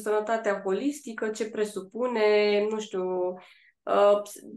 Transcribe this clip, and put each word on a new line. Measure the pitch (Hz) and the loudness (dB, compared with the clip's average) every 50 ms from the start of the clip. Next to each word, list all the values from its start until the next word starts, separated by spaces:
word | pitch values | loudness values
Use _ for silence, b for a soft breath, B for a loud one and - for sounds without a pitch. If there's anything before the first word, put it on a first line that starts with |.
| 208 | 0
sănătatea | 214 208 214 214 220 226 226 226 214 196 190 190 | 0 0 0 0 0 -2 0 0 0 -2 -2 0
holistică, | 196 190 208 262 285 285 - - 247 220 - 233 214 | -2 -2 0 0 -2 -4 -4 -8 -12 -8 -6 -4 -4
ce | 214 - 226 214 | -4 -4 -6 -4
presupune, | - 220 208 208 - 196 190 - - 220 247 254 240 220 214 208 208 208 208 208 202 202 208 214 | -2 -4 -4 -4 -4 -8 -10 -10 -6 -4 -4 -2 0 2 4 4 4 4 4 4 4 2 2 0
nu | 220 214 | -2 -4
știu, | 214 - - 185 185 185 185 180 180 180 185 185 B B B B B B B B - | -6 -4 -4 -4 -2 -2 -2 -2 -2 -2 -4 -6 B B B B B B B B -4
uh, | - - 202 202 202 208 208 208 - - - - - - | 0 2 6 6 6 6 4 2 -6 -14 -18 -18 -16 -16